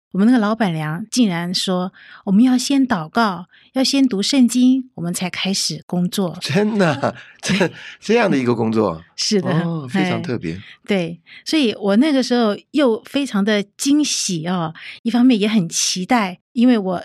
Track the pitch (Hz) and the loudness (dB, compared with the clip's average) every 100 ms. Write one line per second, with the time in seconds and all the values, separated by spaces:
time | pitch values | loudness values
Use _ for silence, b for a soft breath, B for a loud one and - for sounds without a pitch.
0 | _ 185 214 254 208 220 208 160 156 165 | _ 0 4 4 2 0 -2 -2 -4 -6
1 | 220 - 226 170 175 180 - 185 180 B | -4 0 0 0 -4 -4 -2 -2 -4 B
2 | B B - 196 254 254 247 277 262 208 | B B 0 4 4 4 2 0 2 -2
3 | 156 226 220 175 180 b b 262 269 277 | -2 0 0 -2 -10 b b -2 0 2
4 | 269 196 202 285 240 247 254 262 254 - | 2 0 0 2 2 4 4 2 -2 -8
5 | 170 175 180 - 190 190 - 156 - 180 | -8 -6 -6 -6 -4 -4 -4 -8 -6 -2
6 | 180 - 185 165 - 147 214 220 175 143 | -2 -2 -4 -4 -2 0 0 2 2 2
7 | 117 B B B - 180 175 B B B | -2 B B B -4 0 0 B B B
8 | - 226 208 143 123 117 113 110 104 82 | 0 2 2 2 0 0 0 2 0 -2
9 | - - - 214 - 160 175 165 131 - | -10 -8 -2 -2 0 0 -2 -4 -4 -2
10 | - 113 113 117 82 90 B B - 202 | -2 -2 -4 -6 -6 -8 B B -4 -2
11 | 165 170 B B - 320 254 202 202 202 | -2 -8 B B -4 0 0 0 0 2
12 | 311 269 247 240 226 202 - 277 277 220 | 4 2 2 2 0 -2 -4 0 2 0
13 | - 277 277 202 202 208 202 - 277 294 | -2 -4 -2 -2 0 0 -2 -4 0 2
14 | 277 - - 175 165 185 160 165 B B | 0 -2 -4 -6 -4 -4 -4 -8 B B
15 | 233 233 247 226 208 220 165 - - - | -4 2 4 4 2 0 0 -2 -4 -4
16 | 185 247 190 180 _ 254 247 233 185 175 | 0 0 0 -6 _ 2 4 4 0 -4